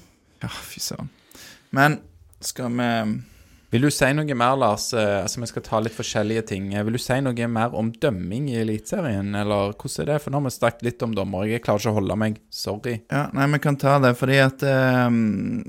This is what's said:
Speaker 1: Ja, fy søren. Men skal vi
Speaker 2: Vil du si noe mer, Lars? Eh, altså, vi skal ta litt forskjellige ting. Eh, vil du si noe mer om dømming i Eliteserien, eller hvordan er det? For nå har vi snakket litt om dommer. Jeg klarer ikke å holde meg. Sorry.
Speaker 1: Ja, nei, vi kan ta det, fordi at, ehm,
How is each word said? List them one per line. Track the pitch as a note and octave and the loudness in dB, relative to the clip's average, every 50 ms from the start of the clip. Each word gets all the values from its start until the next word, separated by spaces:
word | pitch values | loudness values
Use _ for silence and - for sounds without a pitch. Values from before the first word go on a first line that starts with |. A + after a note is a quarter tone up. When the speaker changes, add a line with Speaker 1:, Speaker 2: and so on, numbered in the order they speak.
| - _ _ _ _ _ _ - | -10 _ _ _ _ _ _ -12
Speaker 1:
Ja, | - | -12
fy | - - - - - - - | -10 -10 -12 -14 -14 -12 -10
søren. | - - - - - - - _ _ _ - - - - - - _ _ | -10 -8 -8 -8 -10 -12 -14 _ _ _ -20 -20 -20 -20 -20 -20 _ _
Men | - C3+ C#3 D3+ D3+ - - - - - - - _ - | 2 4 4 4 4 0 -6 -16 -20 -20 -20 -20 _ -12
skal | - - - - B2+ A#2+ | -10 -10 -8 -6 -6 -4
vi | A#2+ B2 B2 A#2 A#2 A2+ A2 G#2+ A2 B2+ A#2+ - - - - - - - _ _ | -2 -2 0 0 0 0 0 -2 -4 -6 -8 -12 -20 -20 -20 -20 -20 -20 _ _
Speaker 2:
Vil | - A#2 C#3 | 0 2 2
du | D3 | 2
si | - - C#3+ B2+ C#3+ | 2 2 2 2 2
noe | D3+ D#3 D3 C3+ | 2 0 0 0
mer, | A#2 A#2+ B2+ C#3 | 2 2 4 4
Lars? | C3+ B2+ G#2+ G#2 A2 - - B2 | 4 4 2 2 0 -2 -2 0
Eh, | A2+ G#2+ G2+ G2+ G2 | 0 2 2 2 0
altså, | F#2 - - B2 A#2 | 0 -2 -4 -6 -8
vi | |
skal | - - B2 | -8 -8 -10
ta | - - A#2 A2 | -6 -2 0 0
litt | A2 A2 - | 0 -2 -4
forskjellige | - A2+ - - A2+ G#2 G#2+ A2+ A2+ A2 | -6 -6 -4 -2 -2 0 0 0 -2 -2
ting. | - G#2 F#2+ G2 G2 G2+ | -4 -4 -4 -4 -4 -2
Eh, | G#2 | -2
vil | G#2 A2 A#2 | -2 -2 -2
du | |
si | A#2 - - B2 C3+ | -2 -2 -2 -2 0
noe | C#3 C3 A#2+ A#2 A#2 | 0 -2 -2 -2 -2
mer | A#2 A#2 A2 A2+ B2 - | -2 0 0 0 0 0
om | G2+ A2 A2+ | -2 -2 -2
dømming | A2+ - D#3+ C#3+ G#2+ F2+ F2+ F2 G#2 B2+ D3 C#3 | -2 -2 -2 -2 0 -2 -4 -4 -4 -4 -4 -2
i | A#2+ A2+ A2 | -2 -2 0
Eliteserien, | A2 G#2+ G#2+ - - F#3 G#3+ E3+ C3 G#2 G2 G2 G2+ G2+ | -2 -2 -4 -4 -6 -4 -2 -2 -2 -2 -2 -2 -2 -2
eller | G#2 G#2 G#2 G#2 G2+ G2+ G2+ G#2+ | -2 0 0 2 2 0 0 -2
hvordan | - - C3+ - - | -6 -8 -8 -6 -4
er | C3+ | -2
det? | C#3+ D3+ D3 | 0 -2 -2
For | - C3+ C3+ | -2 -2 -2
nå | D3 | -2
har | C#3+ | -2
vi | B2+ - | -2 -2
snakket | - - A#2 - - | 0 0 0 0 0
litt | A#2 A#2+ A#2+ - B2+ | -4 -4 -4 -2 -4
om | A2+ A2 | -4 -2
dommer. | G2 F#2+ G2 F#2 F#2 G#2 | -2 -2 -2 -2 -2 -2
Jeg | G#2+ A2+ A#2+ | -2 -2 -2
klarer | - - G#2 | 0 0 0
ikke | G#2 A2+ A#2 | 0 0 0
å | G#2+ G#2 | 0 0
holde | F#2+ F#2+ F#2 | 0 0 0
meg. | G#2+ A2 A2 G#2+ - _ _ | 0 0 0 -2 -4 _ _
Sorry. | - - - F#2+ G2 G#2 - B2 A#2+ G#2 - - | -12 -8 -6 -6 -6 -4 -4 -6 -6 -6 -6 -4
Speaker 1:
Ja, | C#3+ C#3 D3 - | -4 -2 -2 -2
nei, | - C3+ C#3 | -2 0 2
vi | D3 D3 C#3+ | 2 2 2
kan | - D3+ C#3 | 2 2 2
ta | C3+ C#3 C3+ C#3+ C#3+ | 2 4 4 4 6
det, | C3 B2 A#2+ | 6 4 4
fordi | - C#3 C3 C3+ C#3 | 4 2 4 6 6
at, | C3+ C3 C3 - C#3+ | 6 6 4 2 0
ehm, | C#3 C3+ C3 C3 C3 B2+ B2+ B2 A#2+ A#2+ A#2 A2+ G#2+ G2+ G2 G2+ G2 G2+ - - | 2 4 4 4 4 4 4 4 4 4 2 2 2 0 0 -2 -4 -4 -6 -6